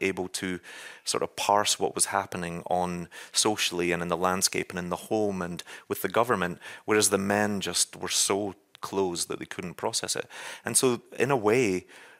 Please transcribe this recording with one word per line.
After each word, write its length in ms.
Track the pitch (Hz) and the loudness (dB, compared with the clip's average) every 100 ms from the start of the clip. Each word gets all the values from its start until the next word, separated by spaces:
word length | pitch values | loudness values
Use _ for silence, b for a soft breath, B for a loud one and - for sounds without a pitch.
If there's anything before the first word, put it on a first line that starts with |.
able 260 | 95 92 92 | 0 -2 -4
to 320 | - 95 90 - B B B | -4 -4 -6 -10 B B B
sort 180 | - - | -4 -2
of 120 | 85 | -2
parse 440 | - - 101 104 - | -2 4 4 4 2
what 160 | 95 | 0
was 120 | 87 - | 0 0
happening 560 | 98 98 90 85 85 - | 0 -2 -6 -6 -6 -2
on 420 | 90 87 87 85 B B | 0 0 -4 -8 B B
socially 580 | - 110 107 - 87 87 | 0 2 2 0 0 0
and 100 | 85 | 0
in 60 | 87 | 0
the 100 | 85 | 0
landscape 500 | 92 95 - 90 - | 2 2 0 0 -4
and 80 | 90 | -6
in 120 | 87 | -6
the 180 | 87 - | -6 -2
home 320 | 110 104 95 | 0 0 -2
and 220 | 87 87 - B B | -6 -8 -12 B B
with 140 | 101 | -6
the 60 | 98 110 | -2 2
government, 380 | 120 104 87 82 B B | 2 2 0 -4 B B
whereas 240 | B 107 98 | B 4 4
the 80 | 98 98 104 | 4 4 4
men 240 | 104 101 | 2 0
just 340 | 87 87 - 87 | -2 -2 -2 -4
were 120 | 90 - - | -2 0 2
so 260 | 101 104 - _ - | 2 -2 -8 _ -14
closed 460 | - 196 - - - | -4 0 2 0 -4
that 100 | - | -6
they 80 | - | -8
couldn't 280 | - 90 | -10 -10
process 400 | - 110 - - - | -6 -4 -2 -2 -4
it. 100 | - B B B | -6 B B B
And 140 | - 120 | -2 4
so 240 | 131 120 - - | 4 2 -2 0
in 120 | 123 | 2
a 60 | 135 | 4
way, 480 | 104 120 110 92 - B B | 4 4 4 0 -4 B B